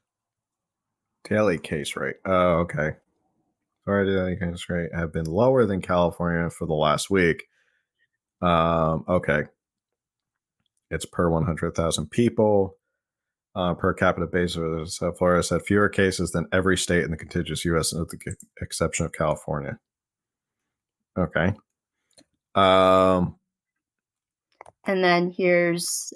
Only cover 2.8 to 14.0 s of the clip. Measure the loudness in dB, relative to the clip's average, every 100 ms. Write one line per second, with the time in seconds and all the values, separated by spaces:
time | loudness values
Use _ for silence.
2.8 | -4 -6 _ _ _ _ _ _ _ _
3.8 | -2 0 0 0 -2 -4 -6 -8 -6 -6
4.8 | -6 -6 -6 -4 -2 2 2 4 2 0
5.8 | 0 2 2 0 -4 -2 -4 -6 -4 0
6.8 | 2 0 0 2 2 0 -6 _ _ _
7.8 | _ _ _ _ _ -4 0 2 2 2
8.8 | 0 -2 0 -2 0 -2 -4 _ _ _
9.8 | _ _ _ _ _ _ _ _ _ _
10.8 | -10 -10 -6 0 2 2 0 -2 -4 -2
11.8 | -2 -2 -4 0 0 2 2 2 0 -6
12.8 | _ _ _ _ _ _ _ -4 -2 0
13.8 | -2 2